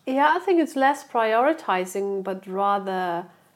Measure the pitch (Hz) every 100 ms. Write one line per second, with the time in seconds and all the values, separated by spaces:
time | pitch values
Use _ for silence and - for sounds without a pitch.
0 | - 262 302 349 359 349 294 269 269 277
1 | - 240 220 220 277 320 - 185 185 196
2 | 196 196 190 190 190 190 202 202 190 185
3 | 180 170 180 - _